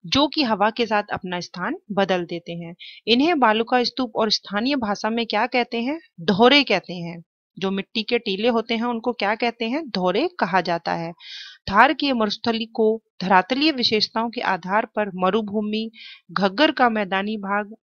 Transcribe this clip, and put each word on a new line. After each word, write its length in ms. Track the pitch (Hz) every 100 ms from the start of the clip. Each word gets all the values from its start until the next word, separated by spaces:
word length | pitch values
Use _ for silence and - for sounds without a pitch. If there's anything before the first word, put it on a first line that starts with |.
| 175
जो 220 | 262 294
कि 160 | 311
हवा 260 | 254 196 208
के 140 | 226 226
साथ 280 | 214 202
अपना 260 | 180 180 180
स्थान 340 | 170 185 190 359 _
बदल 320 | 202 190 185 165
देते 280 | - - 170
हैं। 180 | 165 170 - - -
इन्हें 320 | 240 311 339
बालुका 440 | 233 214 226 254 240
स्तूप 300 | - 254 -
और 160 | 214
स्थानीय 440 | - - 202 247 285
भाषा 320 | 214 196 220
में 160 | 226 226
क्या 200 | 208 247
कहते 340 | 254 240 233
हैं? 180 | 240 320 _ -
धोरे 420 | 165 190 240 285
कहते 300 | - 196 - 180
हैं। 260 | 170 170 - _ _ -
जो 140 | 190
मिट्टी 320 | 196 190 226
के 140 | 214 240
टीले 280 | 226 190 233
होते 240 | 226 226
हैं 120 | 226 240
उनको 260 | 233 247
क्या 200 | 233 202 220
कहते 300 | 240 233 226
हैं? 180 | 277 302
धोरे 380 | 202 180 190 349 -
कहा 220 | 190 185
जाता 320 | 175 170 175
है। 180 | 175 165 170 - - - - -
थार 260 | 196 262 311
की 160 | 285
मरुस्थली 520 | 247 208 - 240 226 226
को 340 | - 220 220 _ _
धरातलीय 500 | 185 190 185 262 311
विशेषताओं 560 | 262 220 214 - 220 233
के 120 | 226
आधार 420 | - 185 180 208 233
पर 240 | 220 208 180
मरुभूमि, 760 | 185 214 208 208 208 214 220 - - - _
घग्गर 400 | 170 196 196 311
का 180 | - 247
मैदानी 480 | 220 196 190 202 220
भाग 360 | 196 202 208 220